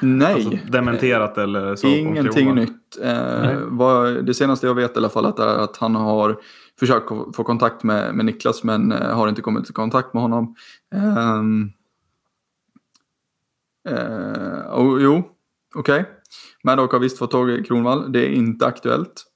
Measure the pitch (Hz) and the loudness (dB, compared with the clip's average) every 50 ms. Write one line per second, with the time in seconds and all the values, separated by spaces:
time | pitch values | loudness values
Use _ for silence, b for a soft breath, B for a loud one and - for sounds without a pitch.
0 | - 131 131 131 143 175 202 139 107 107 104 95 80 - 120 127 123 120 117 110 | 2 2 4 4 4 2 2 0 0 -2 -4 -4 -4 -2 0 0 2 0 0 0
1 | 131 127 120 113 107 104 - 107 104 101 101 101 98 98 101 101 - 135 143 151 | 2 2 2 2 2 0 0 -2 -2 0 -2 -2 -2 -4 -4 0 2 2 2 2
2 | 156 156 156 151 139 - - 147 135 135 131 123 113 117 - - _ _ - - | 2 -2 -2 0 0 2 2 4 4 4 4 2 2 0 -4 -12 _ _ -12 -6
3 | - 123 120 120 123 123 120 117 117 120 - 117 113 117 123 120 123 131 131 123 | -4 -2 -2 -2 -2 -2 -2 0 0 0 0 -2 -4 -6 -2 2 4 4 4 4
4 | 120 123 120 127 127 127 123 - 147 135 135 127 - 127 123 123 123 117 - 113 | 2 2 0 -2 -2 -2 0 0 2 0 2 0 0 0 2 2 0 0 0 -2
5 | 113 113 - 113 107 107 107 - 110 110 107 104 107 104 - - 117 113 110 110 | -2 0 0 0 0 0 0 0 0 0 2 0 -2 -4 -4 -4 -2 0 0 0
6 | 110 107 107 107 104 107 107 107 B B B B B B B - 131 123 131 110 | 0 0 2 2 2 0 0 -2 B B B B B B B -2 2 2 2 2
7 | - - 110 110 110 - 117 - 113 120 120 117 120 117 113 - - 113 107 104 | 0 -2 -8 -8 -8 -10 -8 -6 -4 -2 0 0 0 0 0 -2 -2 0 0 0
8 | 101 110 110 120 113 110 110 - - 123 117 - - 117 110 107 110 110 107 - | 0 -2 -2 0 0 0 -2 0 -2 -2 -2 0 -2 -2 0 0 0 0 0 0
9 | - 120 113 117 110 107 107 110 110 117 107 113 - - - - 110 113 113 131 | -2 -2 0 0 0 0 0 -2 -4 -4 -4 -4 -4 -6 -6 -6 -4 0 0 0
10 | 127 - - 117 123 117 117 117 117 117 B B B B B B B _ - 196 | -2 0 -2 -2 0 0 0 0 -2 -4 B B B B B B B _ -4 -2
11 | 202 214 208 117 117 117 110 107 107 110 110 107 104 101 101 _ _ _ _ _ | 0 0 0 2 0 0 0 0 0 0 0 0 0 -4 -8 _ _ _ _ _
12 | _ _ _ _ _ _ _ _ _ _ _ _ _ _ _ _ _ _ _ _ | _ _ _ _ _ _ _ _ _ _ _ _ _ _ _ _ _ _ _ _
13 | _ _ _ _ _ _ _ _ _ _ _ _ _ _ _ _ _ - - - | _ _ _ _ _ _ _ _ _ _ _ _ _ _ _ _ _ -8 -6 -6
14 | 120 113 113 104 92 104 107 104 95 95 - - - - - - 123 135 131 135 | -6 -6 -6 -8 -8 -8 -8 -8 -8 -8 -8 -10 -10 -6 0 2 2 4 4 4
15 | 139 139 147 170 180 - _ _ _ _ _ _ _ _ - 156 147 - 143 151 | 4 4 4 4 0 -4 _ _ _ _ _ _ _ _ -12 -4 0 0 2 2
16 | 190 - - _ _ B B B B B B B _ 123 131 135 131 120 131 123 | 0 -4 -10 _ _ B B B B B B B _ 0 2 2 2 2 2 2
17 | 123 131 127 - 127 117 - 127 123 123 120 120 208 - 123 120 117 123 131 147 | 0 0 -2 -4 -6 -2 0 0 2 0 0 -2 -2 0 0 0 2 0 0 -2
18 | - 135 123 117 127 135 139 131 117 113 113 - 131 127 123 - - 120 120 139 | -2 0 0 0 0 2 2 0 0 0 0 0 -2 -2 -2 -2 -2 -2 -2 -2
19 | 175 - - - - _ _ | -2 -6 -10 -18 -20 _ _